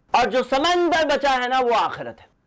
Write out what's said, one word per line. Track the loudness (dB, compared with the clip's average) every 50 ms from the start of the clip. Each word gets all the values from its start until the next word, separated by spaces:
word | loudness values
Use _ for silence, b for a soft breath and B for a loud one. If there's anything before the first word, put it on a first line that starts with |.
| _ -2 0
और | 0 0 2
जो | 0 -2 -2
समंदर | 0 -2 0 0 2 2 2 2 2 2 0 2
बचा | 0 0 0 0 0
है | 0 0 -2 0
ना, | 0 0
वो | 2 2 2
आखिरत | 2 0 0 -4 -8 -12 -12 -14 -16
है, | -20 _ _ _ _